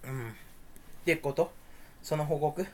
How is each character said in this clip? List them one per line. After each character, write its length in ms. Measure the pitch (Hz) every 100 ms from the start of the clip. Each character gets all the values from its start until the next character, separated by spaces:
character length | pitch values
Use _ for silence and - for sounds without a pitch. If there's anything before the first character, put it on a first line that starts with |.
う 40 | 135
ん。 220 | 131 113
っ 20 | 107 - - - - - - -
て 100 | 160
こ 160 | 143
と？ 220 | 135 165 - - - - -
そ 140 | - 151
の 80 | 151
報 120 | 156
告？ 300 | 147 147 185